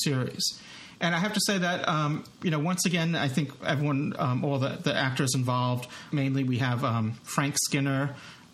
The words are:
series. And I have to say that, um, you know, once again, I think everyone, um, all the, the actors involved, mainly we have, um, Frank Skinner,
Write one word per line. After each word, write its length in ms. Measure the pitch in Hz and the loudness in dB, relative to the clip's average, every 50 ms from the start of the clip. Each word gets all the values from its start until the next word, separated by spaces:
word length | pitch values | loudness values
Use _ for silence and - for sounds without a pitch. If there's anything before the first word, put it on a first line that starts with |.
| - | 2
series. 580 | 156 135 127 123 - - - - - - - - - - - - - - - | 2 2 0 0 -2 -2 -2 -4 -4 -4 -6 -12 -18 -18 -18 -18 -18 -6 -2
And 160 | 175 170 175 | 0 0 2
I 40 | 165 | 0
have 140 | 196 208 - | 0 0 0
to 60 | 208 - | 0 0
say 120 | 220 202 | 0 2
that, 300 | 185 180 175 180 - - | 2 0 0 0 0 0
um, 360 | - 156 156 151 147 156 - - - - - - | 0 2 2 2 0 0 -2 -4 -10 -10 -4 -2
you 80 | 180 | 0
know, 80 | 156 147 | 0 0
once 260 | 147 175 180 175 - | 0 0 0 0 0
again, 300 | 180 175 170 165 170 165 | 2 2 2 2 2 2
I 120 | 120 131 | 2 0
think 240 | 135 127 170 143 127 - - - | 0 0 0 -2 -2 -4 -4 -2
everyone, 480 | - 147 139 147 147 139 135 151 - - - | 0 0 2 2 2 2 0 0 -2 -2 0
um, 260 | 135 127 123 127 156 | 0 0 2 2 2
all 140 | 143 139 127 | 0 2 2
the, 100 | 131 139 | 0 0
the 260 | - - - 147 - | -2 -2 0 0 2
actors 380 | - 139 131 127 147 143 127 143 | 2 2 2 2 2 2 2 2
involved, 540 | 131 123 127 123 123 123 123 123 123 - - - - - - | 0 0 2 2 2 2 2 0 -2 -4 -8 -14 -16 -8 -4
mainly 320 | 160 143 135 135 131 139 135 | -2 0 0 2 0 0 0
we 140 | 127 127 | 2 2
have, 260 | 117 135 123 123 120 139 | 2 2 2 2 2 2
um, 300 | 123 113 117 110 110 113 - - | 2 2 2 0 0 -2 -6 -10
Frank 320 | - - 151 139 143 147 - - | -2 0 2 2 2 2 0 0
Skinner, 500 | - 156 139 139 139 135 135 143 139 127 - - - - - - - | 0 0 0 2 2 2 0 0 -2 -4 -8 -14 -18 -20 -20 -20 -12